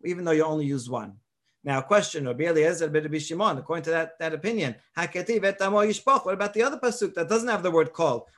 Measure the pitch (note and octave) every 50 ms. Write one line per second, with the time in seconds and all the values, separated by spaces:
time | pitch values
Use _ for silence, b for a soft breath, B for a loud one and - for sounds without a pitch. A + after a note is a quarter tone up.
0 | - F3 F3+ F3+ F3+ E3 D#3+ D#3 D#3 D#3+ D#3 D#3 D3 C#3 C#3 C3+ A#2 B2 B2+ A#2
1 | G#2+ G2+ G2 G#2+ _ _ _ _ _ _ _ _ - C#3+ C3+ C3+ C3 - G3+ G#3
2 | G3+ - - D#3 C#3 B2 A#2+ B2 D#3+ E3+ E3 D#3 D3+ E3 F3+ D#3+ E3+ D3+ D3 D#3
3 | D3+ D#3 D3+ D#3 D3 - E3 F3 G#3+ G#3+ D#3 C3 - - E3 E3+ D3 D#3+ E3 E3
4 | D#3+ D#3+ - - E3 D#3+ D#3 D3 D#3+ G#3+ A#3 G#3+ D#3+ B2+ G#2+ b b b b E3
5 | F3 E3+ - F3 F3+ - A#3 G#3+ F#3 G3 F#3+ G3 G3 G3 G#3 G#3 G#3 G#3+ G3+ -
6 | - - C#4 B3+ - F#3 F#3+ F#3+ G3+ G3+ G3+ G#3+ A#3 C#4 D4 - - B3 G#3+ -
7 | G#3 F#3 - F3+ E3 D#3 A3 A3+ A3+ B3 A3 F#3+ F3 F#3 E3 E3 D#3 D#3+ - -
8 | E3 D3 B2 A#2 b b b